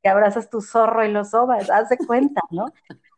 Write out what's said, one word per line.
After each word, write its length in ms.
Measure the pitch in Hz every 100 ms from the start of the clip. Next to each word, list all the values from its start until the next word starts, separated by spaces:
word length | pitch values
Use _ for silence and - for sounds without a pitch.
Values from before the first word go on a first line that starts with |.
que 80 | 196
abrazas 400 | 196 208 208 208
tu 100 | 226
zorro 440 | 208 233 220 226 214
y 60 |
lo 120 | 208
sobas, 460 | 202 226 247 233 196
haz 200 | 196 226
de 80 | 247
cuenta, 420 | 302 240 277 285 165
¿no? 160 | 170 240 - - - _